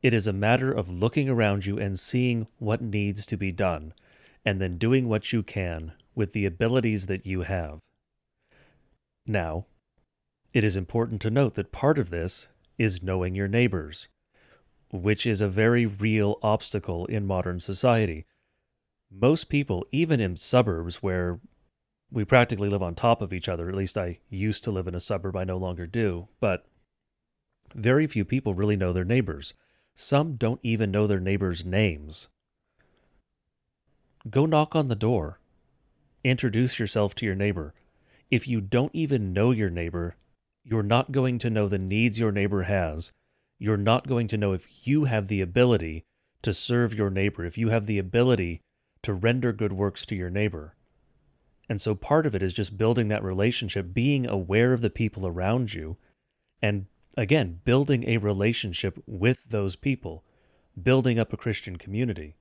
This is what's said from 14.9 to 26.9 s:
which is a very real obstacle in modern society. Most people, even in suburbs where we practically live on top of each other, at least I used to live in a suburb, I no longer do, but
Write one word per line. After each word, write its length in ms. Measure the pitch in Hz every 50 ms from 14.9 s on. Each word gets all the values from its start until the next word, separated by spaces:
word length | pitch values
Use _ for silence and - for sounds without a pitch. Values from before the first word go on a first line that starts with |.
which 340 | - 95 87 104 107 - -
is 160 | 120 110 98
a 80 | 107 101
very 380 | 92 104 110 113 120 120 117
real 520 | 110 98 98 104 110 110 107 104 101 104 -
obstacle 640 | - 107 107 110 - - - 104 - - 87 85 90
in 200 | - - 107 101
modern 340 | 98 95 90 87 90 90 90
society. 680 | - - 98 95 - 127 117 113 107 92 80 78 - _ _ _ _ _ _ _ _ _ _ _ _ _ _ _ _ _
Most 400 | 95 95 113 131 156 160 - _
people, 380 | - 143 143 - 95 85 - -
even 260 | - 143 170 160 156 123
in 160 | 107 92 90
suburbs 640 | 80 - - - 123 123 110 87 82 85 87 85
where 420 | - - 98 92 90 90 87 87 - - - _ _ _ _ _ _ _ _ _ _ _ _
we 140 | - 120 104
practically 440 | - 135 127 120 - 117 98 104 101
live 140 | 101 98
on 140 | 95 87 87
top 260 | - - 117 117 -
of 100 | 107 87
each 160 | 95 90 - -
other, 200 | 90 85 85 90
at 80 | 95
least 200 | 98 98 92 -
I 220 | 107 92 87 85 _ _ _
used 360 | - 92 101 107 104 - -
to 80 | 120
live 160 | 104 92 90 92
in 80 | 87
a 40 | 87
suburb, 360 | - - 107 92 92 98 92
I 80 | 92 92
no 140 | 92 92 92
longer 280 | 92 90 90 87 87
do, 400 | 85 98 117 113 101 87 85 90 - _ _
but 260 | - 107 92 85 _ _ _ _ _ _